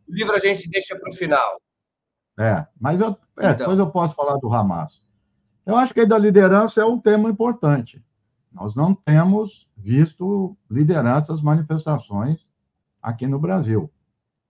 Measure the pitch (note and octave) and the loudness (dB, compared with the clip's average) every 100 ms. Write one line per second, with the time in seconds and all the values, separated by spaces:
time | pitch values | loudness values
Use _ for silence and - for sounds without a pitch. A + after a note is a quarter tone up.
0 | - F#3 G#3+ G3+ G3 F#3+ E3+ F#3+ - F#3 | -12 -8 -2 0 0 -2 -6 -8 -8 -12
1 | - E3 E3+ C#3+ A2+ - _ _ _ _ | -12 -8 -2 0 0 -4 _ _ _ _
2 | _ _ _ - A2 F#2 - - B2 F3 | _ _ _ -4 0 0 -4 -6 -2 0
3 | A3 G3 _ - F#3+ B2 B2+ F#3+ F3+ F3 | -2 -4 _ -2 0 0 0 0 0 0
4 | E3+ - C#3+ C#3 B2 A#2 G2+ E2 D#2 _ | -2 -2 -2 -2 -2 0 0 -2 -8 _
5 | _ _ _ _ _ _ - A3+ B3+ - | _ _ _ _ _ _ -2 0 2 2
6 | A3+ A3 G#3 G3+ F#3+ G3 A3 - A3 A#3+ | 4 4 4 6 6 6 2 0 0 0
7 | G#3+ G#3+ A3 G3+ A#3 A#3 D3+ C#3+ A2+ - | 2 2 2 0 -2 0 0 0 -2 -14
8 | _ _ _ _ _ F2 G#2 G#2+ E3+ F#3+ | _ _ _ _ _ -12 -8 -2 0 0
9 | - D3+ F3 G#3 G#3+ - _ - G2 C3 | 2 4 4 2 -2 -10 _ -14 -2 2
10 | D#3+ - F#3 G3+ F#3 - - A#2 D3+ E3 | 2 0 -6 -4 -4 -10 -8 -2 0 2
11 | A#2 C3+ D#3 D#3+ D3+ D#3 D3+ D#3 D#3 C#3+ | 2 0 -2 -4 0 0 0 -6 -4 -6
12 | - G2+ B2 D#3+ _ _ _ _ _ _ | -4 -6 -4 -6 _ _ _ _ _ _
13 | - A#2 C3 C#3 E3 F#3 A2+ A2 D2+ _ | -12 -8 -4 -4 -2 -2 0 -2 -4 _
14 | _ _ _ _ _ | _ _ _ _ _